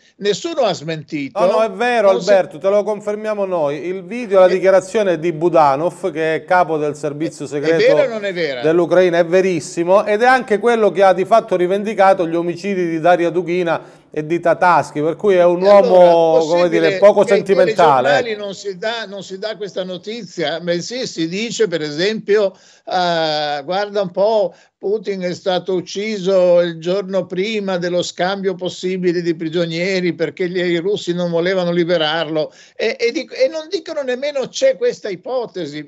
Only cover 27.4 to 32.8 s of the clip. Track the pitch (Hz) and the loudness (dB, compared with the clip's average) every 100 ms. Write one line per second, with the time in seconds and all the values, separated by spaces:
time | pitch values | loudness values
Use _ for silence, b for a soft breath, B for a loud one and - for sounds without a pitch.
27.4 | 208 214 196 180 175 175 165 - 180 202 | -4 -4 -4 -4 -2 -2 -4 -4 -4 -2
28.4 | 190 180 180 170 185 190 180 170 170 160 | -4 -4 -6 -6 -6 -2 -2 -2 -2 -4
29.4 | 160 175 170 165 185 185 180 156 156 - | -4 -4 -2 -2 -2 -2 -2 -2 -4 -4
30.4 | 180 185 175 170 180 202 - 175 175 170 | -4 -2 -2 -2 -2 -4 -4 -4 -2 -2
31.4 | 175 190 175 175 165 170 156 160 156 156 | 0 0 0 0 0 0 0 -2 -2 -4
32.4 | 151 b b b | -4 b b b